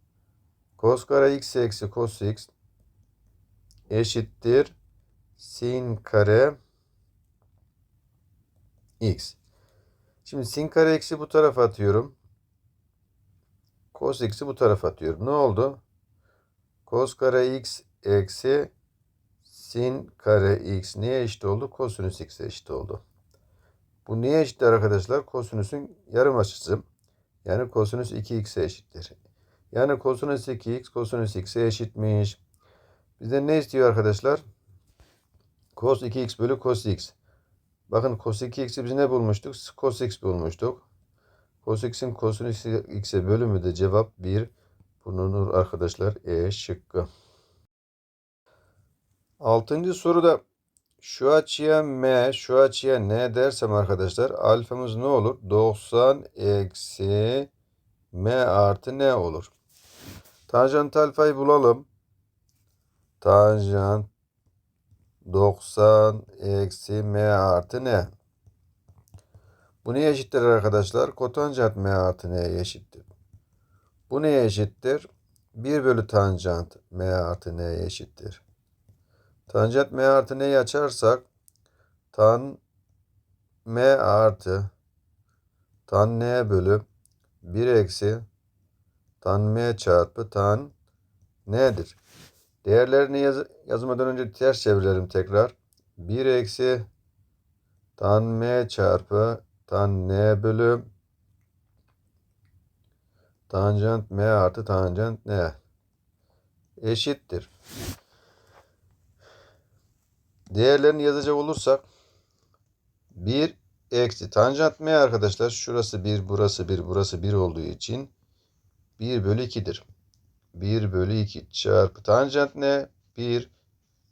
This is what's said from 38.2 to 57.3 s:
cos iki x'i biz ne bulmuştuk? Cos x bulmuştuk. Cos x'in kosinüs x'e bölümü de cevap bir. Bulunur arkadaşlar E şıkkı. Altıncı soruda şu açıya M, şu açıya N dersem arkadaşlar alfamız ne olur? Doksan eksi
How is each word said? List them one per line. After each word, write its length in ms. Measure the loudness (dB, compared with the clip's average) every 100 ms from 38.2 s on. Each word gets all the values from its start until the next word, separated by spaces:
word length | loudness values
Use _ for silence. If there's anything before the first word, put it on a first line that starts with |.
cos 180 | -6 -8
iki 220 | -8 -8
x'i 200 | -10 -8
biz 80 | -6
ne 180 | -2 0
bulmuştuk? 440 | 0 0 -2 -6 -16 -18 -6
Cos 220 | -4 -4
x 220 | -6 -6
bulmuştuk. 640 | -4 -4 -4 -6 -6 -8 _ _ _ _ _ _ _ _
Cos 200 | -8 -6
x'in 300 | -6 -8 -10
kosinüs 520 | -4 -4 -4 -6 -8 -4 -6 -6
x'e 380 | -10 -4 -2 0
bölümü 380 | 0 0 -2
de 100 | -2
cevap 380 | -2 0 2 0 -6
bir. 320 | -6 -4 -4 _ _ _ _ _
Bulunur 500 | -10 -4 -2 -2 0
arkadaşlar 640 | 0 0 -2 -6 -4 -6 -6
E 260 | -4 -4 -2
şıkkı. 580 | -4 -8 -12 _ -6 -6 _ _ _ _ _ _ _ _ _ _ _ _ _ _ _ _ _ _ _ _ _ _ _
Altıncı 540 | 0 2 2 -4 -4
soruda 460 | -2 0 4 4 4 0 _ _ _ _ _
şu 320 | -18 -2 2
açıya 500 | 4 2 -2 0 0
M, 500 | 0 -2 2 2 2
şu 260 | -2 0 4
açıya 400 | 4 2 -2 0
N 360 | 0 -2 -2
dersem 380 | 0 0 0 -2
arkadaşlar 580 | 0 0 0 -2 -2 -4
alfamız 680 | 0 2 2 0 -8 -6 -4
ne 100 | 0
olur? 440 | 2 2 -2 -2
Doksan 760 | 2 2 0 -2 2 4 2 -2
eksi 1160 | -6 -2 0 -2 -8 -16 -6 -2 0 0